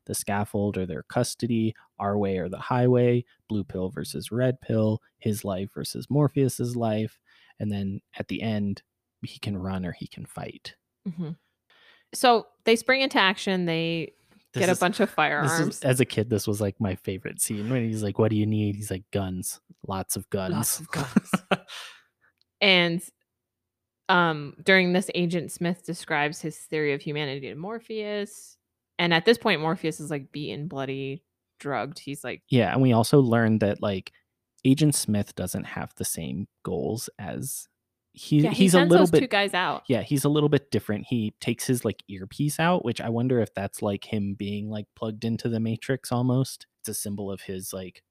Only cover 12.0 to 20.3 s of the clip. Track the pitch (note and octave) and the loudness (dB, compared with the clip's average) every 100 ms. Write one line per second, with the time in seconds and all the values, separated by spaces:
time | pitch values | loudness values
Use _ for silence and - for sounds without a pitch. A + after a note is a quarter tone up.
12 | _ - C4 A#3 - _ - A3+ - C4 | _ 2 6 6 2 _ 2 4 4 2
13 | C4+ C#4 F#3+ F#3+ - F#3 F3 E3 E3 E3 | 2 4 4 4 0 0 0 0 0 -2
14 | - - _ _ _ - F3+ - F3+ - | -6 -12 _ _ _ 0 2 4 2 2
15 | G3+ - D3+ D3 D3 E3 D3+ - C3+ B2+ | 0 2 2 2 2 2 2 0 2 4
16 | B2 - A2 G#2+ - G2+ G#2 - G#2+ F2+ | 2 0 0 0 0 -2 -2 -2 -4 -4
17 | - F#2+ - - - G#2 G#2+ B2+ A2+ A2 | -6 -8 -8 -6 -4 -4 -2 -2 -2 -2
18 | G#2+ G2+ A2 G#2+ G#2+ G#2+ G#2 G#2 G#2+ F#2+ | -2 2 2 4 2 2 0 -2 -6 -8
19 | - G2+ F#2+ F#2 E2+ - _ _ - F#3+ | -4 -4 -4 -6 -8 -10 _ _ -8 -6
20 | F3+ G#3 - | -6 -8 -4